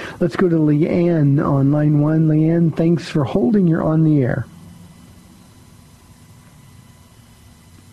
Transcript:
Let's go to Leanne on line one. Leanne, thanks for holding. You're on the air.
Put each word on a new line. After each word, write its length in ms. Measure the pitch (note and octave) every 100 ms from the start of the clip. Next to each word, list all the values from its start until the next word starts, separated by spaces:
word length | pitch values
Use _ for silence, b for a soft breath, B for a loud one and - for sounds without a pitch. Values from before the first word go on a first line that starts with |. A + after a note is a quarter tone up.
| B B
Let's 160 | F3 -
go 120 | F#3
to 80 | E3
Leanne 880 | D3+ D3 D#3+ F3+ F3 E3 C#3+ C#3
on 280 | - C#3 C#3
line 280 | D3 D3+ D3+
one. 280 | D3 D#3+ D#3+
Leanne, 480 | D#3 D#3+ E3+ E3+ -
thanks 320 | E3 E3+ -
for 160 | D#3+
holding. 420 | C3+ G3 B3 G#3 F3
You're 160 | D#3+
on 220 | D#3 D#3+
the 180 | D#3+ D3+
air. 240 | B2+ - - - - - - - - - - - - - - - - - - - - - - - - - - - - - - - - - - - -